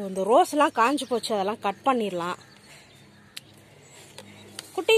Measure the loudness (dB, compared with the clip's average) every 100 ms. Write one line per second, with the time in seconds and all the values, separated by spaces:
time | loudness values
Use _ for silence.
0 | -10 -6 2 4 4 2 0 2 0 0
1 | -4 -6 -4 -4 -2 -4 -6 -4 -2 -2
2 | -2 -4 -6 -8 -14 -20 -20 -20 -20 -20
3 | -20 -20 -20 -20 -20 -20 -20 -20 -20 -20
4 | -20 -20 -20 -20 -20 -20 -14 -8 2